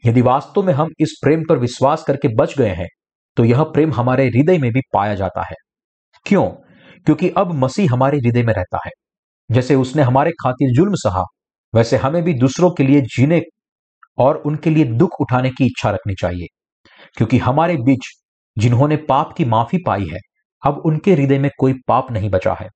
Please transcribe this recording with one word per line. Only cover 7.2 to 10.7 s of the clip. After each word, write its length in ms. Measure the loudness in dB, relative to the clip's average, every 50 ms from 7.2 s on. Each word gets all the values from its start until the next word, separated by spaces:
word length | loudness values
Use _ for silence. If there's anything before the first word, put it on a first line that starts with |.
| 0 -2
अब 240 | 0 0 -2 -2 0
मसीह 340 | -2 -2 -2 0 0 0 0 2
हमारे 260 | 2 0 0 0 0
हृदय 240 | 0 0 0 2 0
में 120 | 0 0
रहता 240 | -2 -4 -6 -8 -10 -8
है। 40 | -10 -16 _ _ _ _ _ _ _ _ _ _ _
जैसे 240 | -2 0 2 2 2
उसने 280 | 2 2 0 0 0 0
हमारे 280 | 2 2 2 0 0
खातिर 460 | -2 _ -4 -6 -2 0 0 2